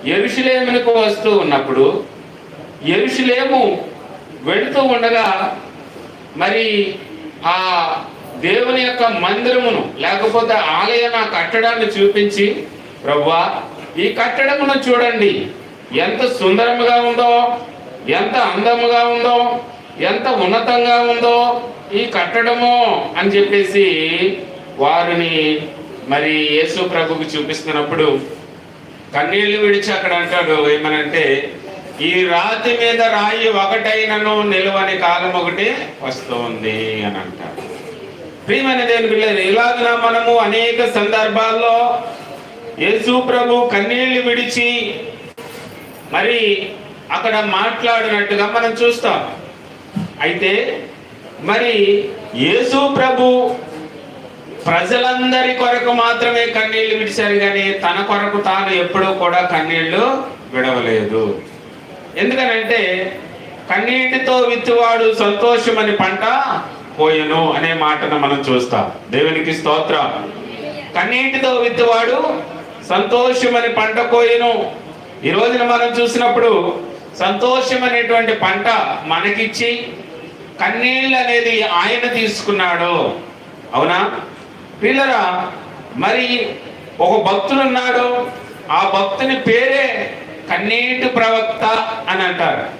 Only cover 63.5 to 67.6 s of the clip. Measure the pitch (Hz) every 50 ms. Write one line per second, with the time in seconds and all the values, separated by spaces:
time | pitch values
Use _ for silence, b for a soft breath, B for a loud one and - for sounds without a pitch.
63.5 | - - - - 185 202 226 240 254 262 254 254 262 262 262 262 254 254 240 240
64.5 | 240 233 233 240 233 233 240 233 233 226 226 220 214 214 214 202 208 202 220 240
65.5 | 240 226 226 233 226 220 214 208 202 202 - 190 202 208 220 226 262 262 269 -
66.5 | - - - - - - - - - - 156 156 156 156 151 151 160 160 160 156
67.5 | - 139